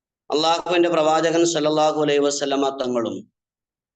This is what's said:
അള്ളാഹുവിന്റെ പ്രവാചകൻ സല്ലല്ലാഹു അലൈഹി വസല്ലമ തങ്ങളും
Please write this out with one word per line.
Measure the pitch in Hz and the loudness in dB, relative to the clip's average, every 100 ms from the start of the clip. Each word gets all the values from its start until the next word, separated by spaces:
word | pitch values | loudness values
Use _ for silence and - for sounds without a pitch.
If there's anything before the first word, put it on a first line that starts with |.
| _ _ | _ _
അള്ളാഹുവിന്റെ | - 147 160 170 - 175 170 | -6 -2 0 0 0 0 2
പ്രവാചകൻ | 165 156 160 160 165 170 | 2 2 2 2 2 0
സല്ലല്ലാഹു | 156 151 151 151 151 | 0 0 2 2 2
അലൈഹി | 147 147 | 0 2
വസല്ലമ | 143 143 139 139 139 | 0 -2 -4 -2 -2
തങ്ങളും | 131 123 120 110 98 - _ _ _ _ _ _ | -4 -4 -4 -4 -8 -14 _ _ _ _ _ _